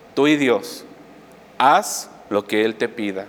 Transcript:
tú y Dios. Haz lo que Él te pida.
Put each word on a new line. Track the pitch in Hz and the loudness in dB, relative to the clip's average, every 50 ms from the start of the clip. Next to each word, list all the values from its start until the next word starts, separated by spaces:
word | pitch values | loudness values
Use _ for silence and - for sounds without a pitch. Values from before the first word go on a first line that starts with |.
| - - - | -20 -6 -2
tú | 135 139 151 | 2 2 4
y | 156 147 | 4 2
Dios. | 143 127 117 98 - - - - - - - - - - - - - - - - - - - - | 2 2 2 0 -2 -6 -14 -16 -18 -20 -20 -20 -20 -20 -20 -20 -20 -20 -20 -20 -20 -10 -4 2
Haz | 127 135 156 190 214 - - - - - - - - - | 4 4 4 4 2 -2 -8 -10 -10 -14 -18 -20 -8 -4
lo | 104 104 101 | -4 -4 -2
que | - 110 107 110 | -2 0 0 0
Él | 110 110 | 0 -2
te | - 123 117 | -4 -6 -6
pida. | - 117 107 101 95 95 101 | -6 -6 -6 -6 -6 -8 -10